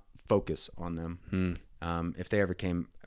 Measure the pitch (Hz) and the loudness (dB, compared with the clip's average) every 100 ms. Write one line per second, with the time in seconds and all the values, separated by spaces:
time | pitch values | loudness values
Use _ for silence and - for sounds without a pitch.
0 | - - - 101 - 78 - - 87 82 | -12 -20 2 4 4 -2 -4 -6 -4 -4
1 | 82 90 - 92 92 85 - - 85 85 | -4 -8 -2 0 2 0 -8 -8 -2 0
2 | 85 - 92 104 92 90 92 87 - - | -2 -4 0 2 2 0 0 0 -4 -12